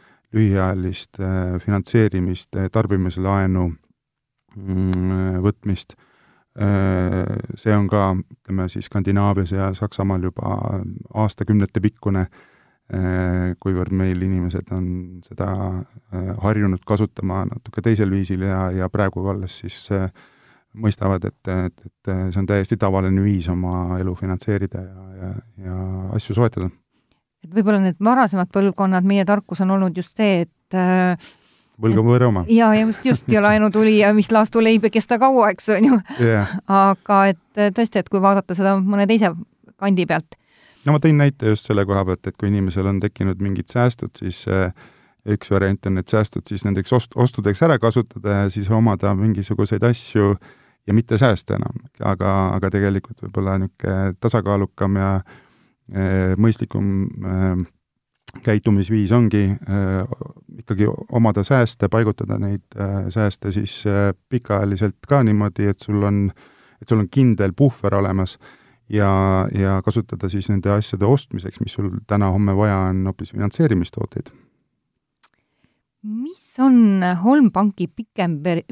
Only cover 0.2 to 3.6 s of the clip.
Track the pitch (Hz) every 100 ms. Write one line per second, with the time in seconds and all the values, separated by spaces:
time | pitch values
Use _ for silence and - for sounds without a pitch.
0.2 | _ 110 107 98 92 92 92 92 - -
1.2 | 92 92 90 90 - 101 - 117 107 95
2.2 | 90 90 - 95 95 110 107 98 90 87
3.2 | 95 98 95 92